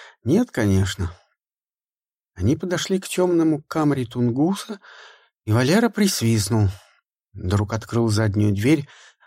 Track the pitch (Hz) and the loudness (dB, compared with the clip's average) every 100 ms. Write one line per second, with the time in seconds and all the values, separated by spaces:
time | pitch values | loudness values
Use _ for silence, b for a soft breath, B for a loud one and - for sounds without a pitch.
0 | B B 110 190 247 - 104 95 95 - | B B 0 0 0 0 2 2 0 -4
1 | 85 - _ _ _ _ _ _ _ _ | -8 -8 _ _ _ _ _ _ _ _
2 | _ _ _ - 98 160 185 175 - 190 | _ _ _ -4 -2 -2 -2 -6 -2 -4
3 | - - 180 170 160 151 - 160 147 135 | -4 -2 0 2 2 0 -4 -2 0 0
4 | 123 123 120 127 165 196 - 202 B B | -4 -2 -2 0 0 -2 -8 -16 B B
5 | B B B _ - 113 127 196 240 - | B B B _ -2 0 4 2 2 2
6 | - - 113 110 98 113 98 98 B B | 0 2 0 0 2 2 0 -2 B B
7 | _ _ _ 98 95 98 107 110 - 117 | _ _ _ -10 -2 -2 0 -6 -4 -2
8 | 117 107 110 101 104 98 123 151 147 b | 0 0 0 0 0 0 2 0 -2 b
9 | b b | b b